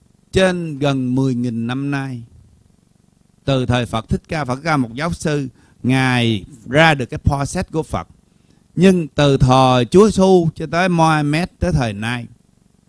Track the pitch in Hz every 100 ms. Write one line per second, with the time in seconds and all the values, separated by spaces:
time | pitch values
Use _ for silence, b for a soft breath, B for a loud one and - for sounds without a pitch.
0 | _ _ _ 190 185 180 165 139 143 135
1 | 127 127 135 120 123 113 117 131 139 143
2 | 135 123 117 - _ _ _ _ _ _
3 | _ _ _ _ - 135 120 123 117 113
4 | - 185 - 165 131 131 165 151 120 117
5 | 170 170 165 151 131 b b b 120 131
6 | 131 123 117 107 85 - - 139 160 143
7 | 117 151 - 143 139 180 196 160 147 95
8 | 85 _ _ _ b b _ - 185 185
9 | 151 - 143 135 127 131 131 127 120 175
10 | 220 190 190 185 165 - 156 165 185 170
11 | 160 156 143 151 180 - 175 156 117 101
12 | 113 123 113 - _ _ _ _